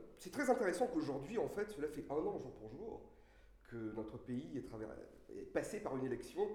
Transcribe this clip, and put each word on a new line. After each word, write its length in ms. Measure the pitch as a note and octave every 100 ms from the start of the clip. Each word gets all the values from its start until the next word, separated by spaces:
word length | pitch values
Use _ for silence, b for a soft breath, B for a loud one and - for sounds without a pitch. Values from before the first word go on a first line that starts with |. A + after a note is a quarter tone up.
| - -
c'est 140 | -
très 180 | B3 C4
intéressant 380 | B3+ G3 - A#3+
qu'aujourd'hui, 500 | D#3+ C#3 C#3 D3+ A3
en 120 | C#3
fait, 200 | G3+ G#3+
cela 180 | - D3+
fait 180 | D3 -
un 60 | D3
an 240 | F#3+ F3+
jour 140 | B2+
pour 160 | A2 G#2+
jour, 320 | C#3+ A3+ G#1 - B B B B B
que 120 | - A#2+ A2 A2
notre 220 | A2 A#2
pays 400 | - B2 E3 C#3
est 100 | -
travers-, 280 | A2 G#2+ - - - - -
est 100 | -
passé 340 | D#3 C#3+ G#3
par 160 | G#3 C3
une 100 | B2+
élection 360 | A#2+ - E3 G3+